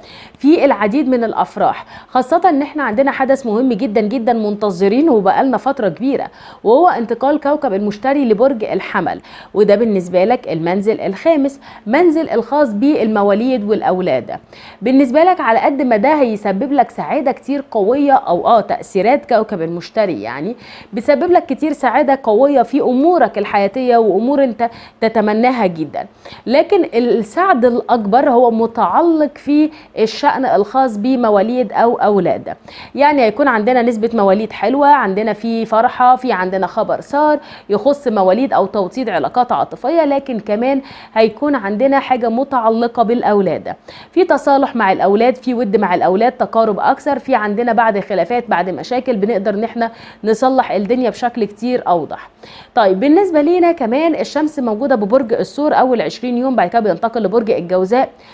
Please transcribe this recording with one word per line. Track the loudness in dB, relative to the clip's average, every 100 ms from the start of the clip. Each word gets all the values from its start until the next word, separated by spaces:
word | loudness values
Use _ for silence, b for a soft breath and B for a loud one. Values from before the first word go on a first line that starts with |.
| B B B -2
في | 2 4
العديد | 4 2 0 0 0
من | 0
الافراح، | -2 -4 -4 -2 -2 -2 -10 B -6
خاصة | -4 0 2 2
ان | 0
احنا | -2 -4
عندنا | -2 0 0
حدث | 0 0 0 0
مهم | 0 0
جدًا | 0 -2 -2
جدًا | -2 -2 -2
منتظرينه | -2 -2 -2 -4 0 0 2 2
وبقالنا | 2 2 2 0 0
فترة | -2 -2 -4
كبيرة، | -2 -4 -4 -6 B B B
وهو | 2 4 4
انتقال | 2 -2 -2 0 0
كوكب | 0 -2 -2
المشتري | -2 -4 -4 -2 0
لبرج | 0 2 2 0
الحمل، | -4 -6 -4 -4 -4 -6 B B B
وده | 0 4
بالنسبة | 4 2 -2 -2 0
لك | 2 0 -4
المنزل | -4 -2 -2 -2 -2
الخامس، | -4 -4 0 0 0 -4 B B -2
منزل | 2 2 2 0
الخاص | -2 -2 0 0
بالمواليد | 0 0 2 0 2 2 2 0 -2
والاولاد. | -2 -2 0 0 0 -2 -4 -12 -16 B B B
بالنسبة | 0 2 4 4
لك | 4 2
على | 0 2
قد | 2 0
ما | 0 2
ده | 2 2
هيسبب | 0 0 -4 -4 0
لك | 0 -2
سعادة | -4 -6 -4 -2
كتير | -4 -6 -8 -4
قوية | -2 0 2 2
او | 2 2 0 2
اه | 2
تأثيرات | 2 -6 -4 -2 2 0 0
كوكب | -2 0 -4
المشتري | -6 -8 -6 -2 -2 -4
يعني | -8 -8 -8 -10 B B B
بيسبب | -4 0 0 2
لك | 2 0
كتير | -4 -4
سعادة | -2 0 0 2 0
قوية | 0 2 4 2
في | 0 0
أمورك | 0 2 2 2 0 -2
الحياتية | -2 0 -2 -2 2 2
وأمور | 2 0 0 0
أنت | 0 -2 -6 B B _
تتمناها | -2 0 0 2 2 2 0
جدًا، | -2 -8 -8 -12 B B B -2
لكن | 0 2 2 2
السعد | 0 0 0 -2 -2 0 2
الأكبر | 2 0 0 -2 2 2 4
هو | 4 4
متعلق | 2 -2 0 0 2 2 2 0 -4
في | -2 0 0 B B -4
الشأن | -2 0 -2 0
الخاص | 0 0 0 0 -2 -2
بمواليد | -2 0 2 2 2 -2 -2
أو | 0 0 2
أولاد. | 0 2 0 -2 -6 -14 B B B
يعني | 0 2 4
هيكون | 2 2 0
عندنا | 2 2 2
نسبة | 0 0 -2
مواليد | 0 2 2 -2
حلوة، | -4 -2 2 4
عندنا | 4 2 -2 -4
في | -4 -4 -4 -2
فرحة، | 0 0 2 2 2
في | 0
عندنا | -2 -2 -2 -4
خبر | -2 -4 -4
سار | -4 0 0 0 B B -4
يخص | -2 0 0 0
مواليد | 2 2 2 2
أو | 0 0
توطيد | -2 -4 -6 -4
علاقات | -4 -2 -2 -2
عاطفية، | -2 -4 -6 -2 0
لكن | 0 -2 -4 -8
كمان | -4 -2 0 -2 -6 B B
هيكون | 0 0 0 -2
عندنا | -2 -4 -2 0 0
حاجة | 0 -2 0
متعلقة | -2 -2 -2 0 0 0 0
بالأولاد، | 0 0 0 2 0 -2 -6 -12 B B B
في | 0
تصالح | 2 2 2 2 0 0
مع | 0
الأولاد، | 2 2 2 2 0
في | -4
ود | -4 -2 0
مع | 0
الأولاد، | 2 2 2 0
تقارب | 0 -2 0 0 0
أكثر، | 0 0 -2 -4
في | 0
عندنا | 0 0 -2 0
بعد | 2 2 0
خلافات، | -2 -2 -2 -4 -2
بعد | -2 -2
مشاكل | -6 -6 -4 -2 -2
بنقدر | -2 -2 -2
إن | -4
احنا | -4 -4 -6 B B B
نصلح | -2 0 2 2
الدنيا | 0 -2 -2 -2 -2
بشكل | -2 -6 -4
كتير | -6 -4 -4 -2 0
أوضح. | 0 -2 -10 -18 B B B B
طيب | 0 2 2
بالنسبة | 4 4 4 2
لينا | 2 2 2
كمان | 0 -2 0 0
الشمس | -2 -4 -4 -4 -2
موجودة | -4 -2 0
ببرج | 0 2 0 0
الثور | -2 -4 -4 0
أول | 2 2 0
عشرين | -4 -6 -6 -4
يوم، | -2 0
بعد | 0
كده | 0
بينتقل | 0 -2 -4 -2
لبرج | -2 -2 0
الجوزاء، | -2 -2 -2 0 0 -2 -6 B